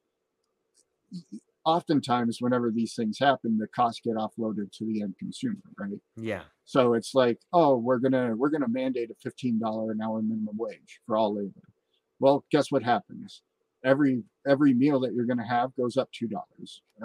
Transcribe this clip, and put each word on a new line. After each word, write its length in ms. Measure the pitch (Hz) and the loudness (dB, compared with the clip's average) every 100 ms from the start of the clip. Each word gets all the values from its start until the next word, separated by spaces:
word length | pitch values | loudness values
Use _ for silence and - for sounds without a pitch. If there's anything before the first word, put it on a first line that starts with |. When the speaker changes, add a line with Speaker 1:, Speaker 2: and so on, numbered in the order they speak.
| _ _ _ _ _ _ _ _ _ _ _ 180 - 214 _ _ | _ _ _ _ _ _ _ _ _ _ _ -18 -16 -20 _ _
Speaker 1:
oftentimes 720 | 160 170 - 147 - 123 117 110 | 0 0 2 0 2 0 0 -2
whenever 300 | 123 123 120 | 0 0 0
these 240 | 113 113 | -2 -4
things 240 | - 110 - | -4 -4 0
happen, 400 | 139 131 117 110 | 2 2 0 -2
the 100 | 107 | -2
costs 320 | - 117 113 | 0 0 0
get 120 | 120 | -4
offloaded 580 | 110 107 - 110 104 98 | -4 -4 -4 -6 -4 -8
to 120 | - 110 | -8 -6
the 160 | 107 | -4
end 120 | 101 - | -6 -8
consumer, 380 | 92 - 123 98 - - | -12 -8 -6 -6 -12 -12
right? 220 | 101 101 _ 117 | -10 -10 _ -12
Speaker 2:
Yeah. 260 | 110 95 78 _ | -8 -8 -10 _
Speaker 1:
So 300 | _ 143 240 | _ 2 4
it's 200 | 233 - | 2 2
like, 240 | 262 127 226 _ | 2 4 2 _
"Oh, 240 | 175 151 127 | 4 6 4
we're 220 | 120 127 | 2 2
gonna, 360 | 131 131 123 110 | 2 2 0 0
we're 120 | 143 | -2
gonna 200 | 151 123 | 0 -2
mandate 420 | 127 131 123 117 | -2 -2 -4 -6
a 40 | |
fifteen 440 | - 127 - 127 110 | -10 -12 -6 -2 -2
dollar 320 | 110 110 110 | -2 -4 -4
an 80 | 107 | -4
hour 220 | 110 113 | -4 -4
minimum 340 | 110 110 107 107 | -4 -4 -6 -6
wage 440 | 110 - _ - - | -8 -10 _ -16 -4
for 100 | 110 | 0
all 180 | 107 | 0
labor." 260 | 104 98 - _ _ _ _ _ - | -2 -6 -10 _ _ _ _ _ 0
Well, 260 | 131 139 - | 2 2 2
guess 200 | 147 - | 0 2
what 120 | 139 | 0
happens? 600 | 120 110 - 76 - - _ _ _ _ | 0 -2 -2 -16 -18 -20 _ _ _ _
Every, 380 | 131 139 143 127 - _ 139 | 2 4 4 0 -4 _ 0
every 280 | 139 147 | 4 6
meal 260 | 120 143 135 | 6 4 2
that 140 | 127 | 0
you're 100 | 120 120 | -2 -2
gonna 200 | 123 110 | -2 -2
have 280 | 127 131 - | -2 -2 -2
goes 200 | 123 127 | -2 0
up 140 | 120 | -2
two 160 | - 113 | -4 -6
dollars. 540 | 104 - - 120 - _ - | -6 -12 -18 -20 -20 _ -8